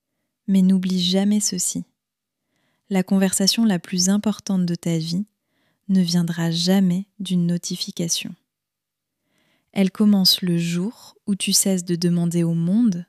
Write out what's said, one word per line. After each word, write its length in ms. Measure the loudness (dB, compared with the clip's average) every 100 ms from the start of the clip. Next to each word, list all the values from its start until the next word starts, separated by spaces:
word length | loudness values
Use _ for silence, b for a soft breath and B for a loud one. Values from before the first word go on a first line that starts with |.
| _ _ _ _ 0
Mais 140 | 4
n'oublie 420 | 4 4 0 -2
jamais 380 | 0 0 2 0
ceci. 440 | 0 -4 -6 -6 -10 _ _ _ _ _ _ _ _ _ _
La 120 | -2
conversation 640 | 0 2 2 2 0 2
la 140 | 2 0
plus 320 | -2 -2 0
importante 560 | 0 0 -4 -2 0 0
de 80 |
ta 240 | -2 -2 -4
vie 280 | -2 -6 -6 _ _ _ _ _ 0
ne 140 | 2
viendra 480 | 2 2 0 -2 -2
jamais 580 | 0 2 4 4 0 -4 -10
d'une 280 | -4 0 0
notification. 880 | -2 -6 -8 -8 -6 -4 -4 -6 -14 _ _ _ _ _ _ _ _ _ _ _ _ _
Elle 180 | -2 -2
commence 520 | 2 4 4 2 0
le 140 | 0 0
jour 600 | -2 -4 -6 -8 -20 _ -6
où 80 |
tu 180 | -4 0
cesses 320 | 0 0 -2
de 120 | -2 -2
demander 480 | 0 0 0 0
au 100 | 0
monde 500 | 0 0 2 0 -2